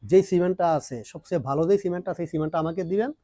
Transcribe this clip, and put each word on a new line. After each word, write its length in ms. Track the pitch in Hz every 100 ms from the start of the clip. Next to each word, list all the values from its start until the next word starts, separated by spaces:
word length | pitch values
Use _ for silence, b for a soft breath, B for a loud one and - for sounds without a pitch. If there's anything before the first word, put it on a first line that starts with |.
যেই 200 | 104 185
সিমেন্টটা 500 | 190 180 180 185 170
আছে, 300 | 156 - 123
সবচেয়ে 340 | 107 - - 175
ভালো 300 | 123 139 165
যেই 100 | 202
সিমেন্টটা 320 | 196 175 180
আছে, 60 | 170
সেই 100 | 170
সিমেন্টটা 320 | 156 156 165
আমাকে 260 | 160 165
দিবেন 280 | 165 190 240 302